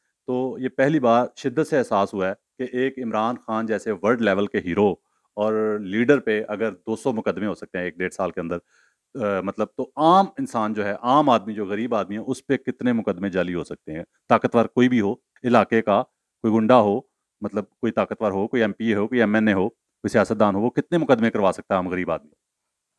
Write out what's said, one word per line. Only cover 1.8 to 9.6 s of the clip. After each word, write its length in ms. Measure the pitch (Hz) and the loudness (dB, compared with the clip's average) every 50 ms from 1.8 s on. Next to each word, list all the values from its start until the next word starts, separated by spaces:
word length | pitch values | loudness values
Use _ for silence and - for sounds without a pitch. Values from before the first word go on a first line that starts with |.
| 117 - 113 98 101 98 - | 0 2 2 0 0 0 -2
हुआ 140 | 101 92 92 | -2 -4 -4
है 60 | 101 | -4
कि 360 | - _ _ _ - 127 - - | -6 _ _ _ -10 -8 -6 -4
एक 200 | 123 131 135 131 131 | -2 -2 -2 -4 -6
इमरान 380 | 123 113 107 107 110 117 123 | -6 -4 -2 -2 -2 -2 -4
खान 300 | 120 _ - 110 110 113 | -6 _ -6 -4 -4 -2
जैसे 260 | 107 107 98 - 113 | -2 -4 -4 -4 -4
वर्ल्ड 280 | 104 87 - 107 127 117 | -4 -2 0 0 0 2
लेवल 260 | 113 104 95 98 104 | 2 0 0 0 0
के 120 | 98 - 104 | -2 -4 -4
हीरो 440 | 90 87 85 101 104 101 87 - _ _ _ _ _ _ _ | -4 -2 0 2 2 2 2 -2 _ _ _ _ _ _ _
और 420 | 104 104 110 110 107 107 107 104 107 | -4 -2 -2 0 0 0 -2 -2 -4
लीडर 380 | 104 92 95 110 120 120 143 131 | -6 -4 -2 2 4 4 4 2
पे 220 | - - 107 104 | 2 0 -2 -2
अगर 280 | 110 - 107 98 113 110 | -2 -4 -4 -4 -4 -4
दो 260 | 95 - _ - 110 | -6 -6 _ -8 -6
सौ 160 | 107 - 139 | -4 -4 -4
मुकदमे 340 | 117 110 - 107 87 87 104 | -4 -2 -2 -4 -4 -2 -4
हो 80 | 104 87 | -6 -6
सकते 240 | - - - - 92 | -8 -10 -10 -8 -6
हैं 80 | 90 | -6
एक 120 | 90 80 82 | -6 -6 -6
डेढ़ 140 | 90 92 | -8 -6
साल 180 | - - 95 90 | -4 -4 -6 -6
के 100 | 82 92 | -4 -6
अंदर, 160 | 87 85 87 | -6 -6 -6
अ, 840 | 85 - _ _ _ _ _ _ _ _ _ - 135 113 101 101 95 | -8 -8 _ _ _ _ _ _ _ _ _ -8 -6 -4 -2 -2 -2
मतलब 260 | 92 98 98 - | -4 -4 -4 -4